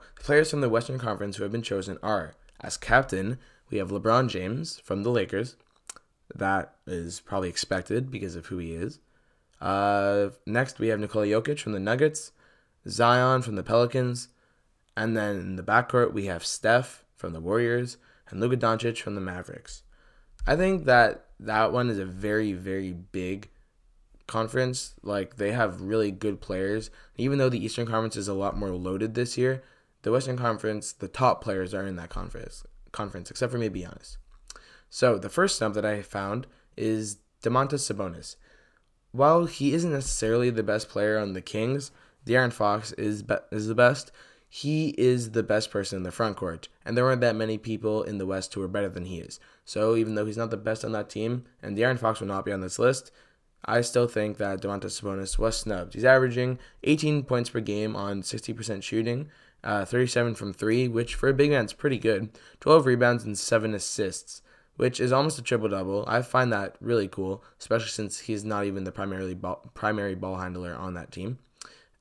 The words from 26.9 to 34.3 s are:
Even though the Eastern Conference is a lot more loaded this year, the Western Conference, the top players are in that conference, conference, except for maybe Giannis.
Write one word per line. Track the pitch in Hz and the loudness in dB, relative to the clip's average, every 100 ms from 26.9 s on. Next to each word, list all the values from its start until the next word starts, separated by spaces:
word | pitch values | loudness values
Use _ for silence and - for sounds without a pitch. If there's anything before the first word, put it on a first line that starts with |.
| - - - | -14 -18 -4
Even | 127 139 | 0 2
though | 131 | 2
the | 117 | 2
Eastern | 110 - 117 | -2 -4 -2
Conference | 113 110 107 | 0 -2 -4
is | 98 | -4
a | |
lot | 98 98 - | -2 -2 -2
more | 98 | -4
loaded | 90 92 95 110 | -4 -4 -2 -2
this | 117 120 - | -2 -2 0
year, | 127 131 - _ _ _ | 0 0 -6 _ _ _
the | - | 0
Western | 123 131 123 | 0 0 -2
Conference, | 120 107 110 107 - | -2 0 -2 -4 -6
the | - 95 | -10 -10
top | - 127 - | 2 2 2
players | 110 95 92 | 0 -2 -2
are | 98 98 | -4 -4
in | 90 | -6
that | 82 | -8
conference, | 90 87 85 - - - - - | -8 -8 -10 -14 -16 -20 -20 -14
conference, | - 101 90 - | -10 -8 -8 -12
except | - 123 | -4 -2
for | 123 | 0
maybe | 110 92 | -2 -4
Giannis. | 87 - - - - | -10 -14 -18 -18 -18